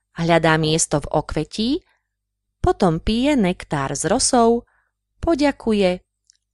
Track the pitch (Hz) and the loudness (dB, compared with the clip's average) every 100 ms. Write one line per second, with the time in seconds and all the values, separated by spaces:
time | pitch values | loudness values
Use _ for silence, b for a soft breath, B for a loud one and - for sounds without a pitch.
0 | b - 165 165 160 160 156 160 - 147 | b -6 2 2 4 2 2 0 0 -4
1 | - 156 - - 156 - 226 330 _ _ | -2 -4 -4 -6 -8 -6 -4 -4 _ _
2 | _ _ _ _ _ _ 359 370 190 160 | _ _ _ _ _ _ -2 2 0 0
3 | - 226 269 285 180 190 - 147 139 143 | -2 0 0 2 0 -2 -6 -6 -4 -4
4 | 160 240 - 247 226 233 - _ _ _ | -2 0 2 2 4 2 -4 _ _ _
5 | _ - - 320 285 - - 214 185 180 | _ -8 -2 0 0 -2 -2 0 0 -2
6 | _ _ _ _ _ | _ _ _ _ _